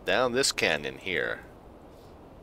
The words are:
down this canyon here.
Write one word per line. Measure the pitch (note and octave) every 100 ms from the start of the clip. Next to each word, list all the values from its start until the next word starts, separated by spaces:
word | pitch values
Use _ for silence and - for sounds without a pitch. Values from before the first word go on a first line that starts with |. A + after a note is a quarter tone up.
down | - G2 B2+
this | A#2+ C3+
canyon | - G#2 D2+ C#2+ C2+
here. | F#2+ D#2+ A#1+ A1 - - - - - - - - - -